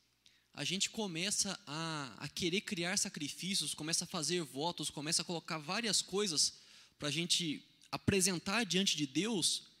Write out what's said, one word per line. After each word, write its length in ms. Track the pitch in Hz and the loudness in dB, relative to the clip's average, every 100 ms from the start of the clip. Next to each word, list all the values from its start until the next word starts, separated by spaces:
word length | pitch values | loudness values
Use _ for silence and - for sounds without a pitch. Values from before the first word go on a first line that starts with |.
| _ _ _ _ _ | _ _ _ _ _
a 100 | - | -6
gente 260 | 147 190 - | -2 0 0
começa 680 | - 202 160 196 - 202 - - | -2 -4 -2 0 0 0 -4 -6
a, 480 | 151 165 156 131 98 | -4 -2 -4 -6 -8
a 100 | 147 | -8
querer 320 | - 175 190 | -2 0 0
criar 360 | - 165 170 202 | -2 -4 0 0
sacrifícios, 760 | 196 170 180 - 175 180 151 | 0 -2 -6 -4 -2 -2 -2
começa 320 | - 156 165 175 | -4 -2 -2 -2
a 20 | |
fazer 340 | 185 147 180 | -4 0 0
votos, 460 | 139 131 170 170 151 | -2 -2 -2 -2 -6
começa 320 | - 147 170 | -4 0 0
a 40 | 170 | 0
colocar 320 | 165 - 160 | -4 -4 -6
várias 440 | 147 202 226 - | -2 -2 2 2
coisas 520 | - 190 208 143 - - - - - _ | 2 0 2 2 2 0 -16 -20 -20 _
pra 140 | 147 | -2
gente 500 | 147 170 - 165 127 - _ - | -2 2 2 2 -4 -8 _ -8
apresentar 720 | 139 - 196 180 170 - 214 | 0 2 4 4 2 0 0
diante 320 | 208 180 196 151 | 4 4 4 2
de 100 | 139 | 2
Deus, 580 | 135 208 202 - - - - | 2 2 2 2 0 -6 -20